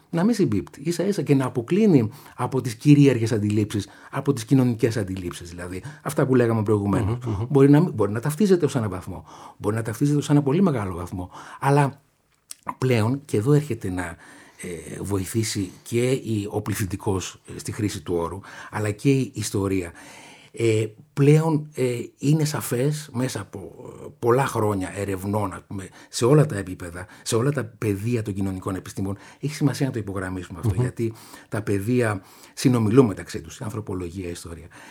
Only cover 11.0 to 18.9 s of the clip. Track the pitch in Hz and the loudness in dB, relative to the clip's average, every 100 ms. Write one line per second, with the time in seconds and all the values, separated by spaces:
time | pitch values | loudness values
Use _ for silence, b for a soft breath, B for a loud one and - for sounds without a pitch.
11 | 90 92 90 B B B 139 143 139 - | -8 -8 -10 B B B 2 4 2 -2
12 | _ _ _ _ - - - - 131 120 | _ _ _ _ -20 -14 -12 -2 0 2
13 | 107 139 - 107 117 147 147 110 95 90 | 2 -2 -2 -2 4 2 2 -6 -6 -6
14 | 87 90 B B B B 95 82 78 76 | -8 -12 B B B B -12 -12 -12 -10
15 | 92 98 92 113 107 107 92 - - 117 | -4 -4 -2 -2 -2 -4 -6 -10 -4 -2
16 | 123 135 113 110 101 107 107 101 95 95 | 0 0 -2 -4 -4 -6 -4 -4 -4 -4
17 | 101 95 - - - - - 104 104 95 | -2 -2 -4 -12 -16 -12 -10 -4 -4 -6
18 | 80 85 82 95 B B B 107 104 | -4 -2 -4 -8 B B B -4 -4